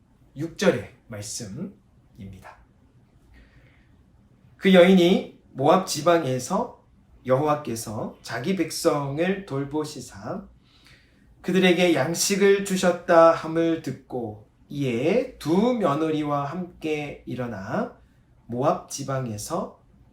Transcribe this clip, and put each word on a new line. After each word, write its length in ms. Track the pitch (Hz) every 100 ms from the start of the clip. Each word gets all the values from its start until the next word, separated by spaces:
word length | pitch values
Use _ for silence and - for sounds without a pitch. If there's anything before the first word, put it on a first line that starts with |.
| _ _ _ 135
육 220 | 165 -
절의 380 | 185 123 95 - _
말씀입니다. 1500 | 104 - - 101 113 196 - _ _ _ - 98 95 - - _ _ _ _ _ _ _ - _ _ _ _ _ _ _ _ _ _ _ _
그 160 | 196
여인이 680 | 185 180 190 175 226 - - _
모압 340 | - 143 185 -
지방에서 920 | 147 156 170 139 127 - 196 254 - _ _ _ _ 123
여호와께서 880 | 131 151 147 127 113 117 107 202 -
자기 340 | - 117 143 185
백성을 880 | 156 - 165 151 139 143 180 196 -
돌보시사 1000 | 135 139 151 147 - - 98 117 185 - _ _ _ _ - _ _ _ _
그들에게 520 | - 185 180 170 180
양식을 680 | 147 147 170 - 196 196 202
주셨다 680 | 196 185 180 175 - 170 165
함을 500 | 165 160 160 165 160
듣고 680 | 151 127 - 127 110 107 - _ _
이에 680 | 143 135 117 147 226 277 -
두 360 | 143 180 240
며느리와 720 | 240 175 147 160 151 147 143
함께 760 | 143 180 175 - 160 151 143 - -
일어나 720 | 127 120 101 101 175 254 - _ _ _ _ -
모압 420 | 120 143 185 -
지방에서 920 | - 135 135 123 107 - 175 240 - _ _ _